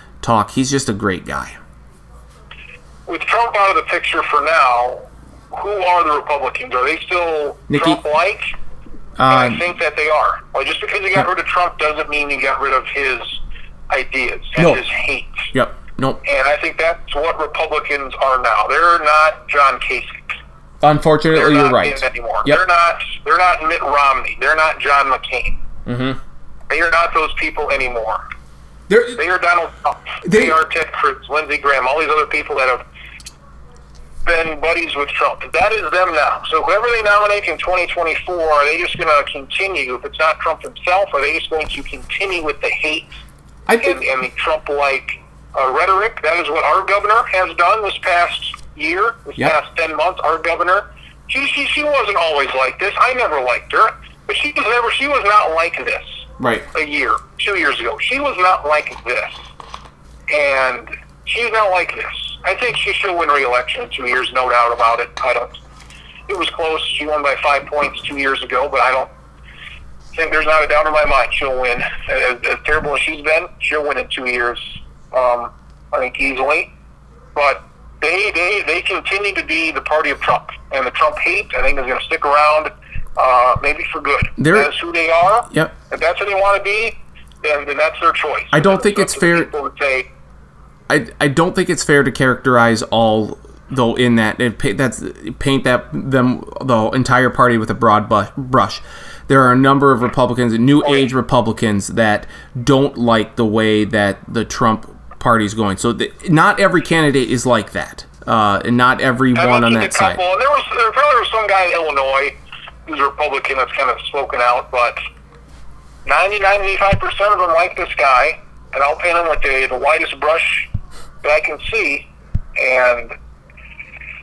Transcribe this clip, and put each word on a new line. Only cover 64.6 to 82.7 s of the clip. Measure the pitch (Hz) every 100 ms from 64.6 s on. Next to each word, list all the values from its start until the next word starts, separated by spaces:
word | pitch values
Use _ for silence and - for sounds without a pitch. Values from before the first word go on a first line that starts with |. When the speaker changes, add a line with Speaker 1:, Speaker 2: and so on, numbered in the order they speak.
| 120
Speaker 2:
about | 120 117 117
it. | 120 -
I | 131
don't. | 120 120 - - - - - - - -
It | 185
was | -
close. | - 160 156
She | - - 151
won | 151
by | 143 131
five | 151 139 -
points | 147 139 -
two | - 143
years | 135 135
ago, | 127 127 -
but | 135
I | 123
don't | 131 131 - - - - - - - - - -
think, | - 156
there's | 151
not | 156 156
a | 151
doubt | 151 156
in |
my | 151 147
mind | 139 120
she'll | - 135 127
win. | 123 120 117 - -
As, | 131 127 123
as | 131 127 147
terrible | 156 151 135
as |
she's | 151 156
been, | 147 160 180 -
she'll | - 151 147
win | 131
in | 127
two | - 127
years, | 123 120 117 - - - - -
um, | 127 127 120 120 - - - -
I | 143
think | 127 -
easily. | 139 127 - 165 - - - - - - -
But | 151 143 135 - - - -
they, | 151 180 208
they, | 165 180 208 151
they | 175
continue | 180 180 - 190 202
to | 180 151
be | 160 160
the | 139
party | - - -
of | -
Trump, | - - - - -
and | 135 127
the |
Trump | - 156 -
hate, | - - - 127
I |
think, | 131 -
is | 123
gonna | -
stick | - 165 143
around, | 147 151 156 147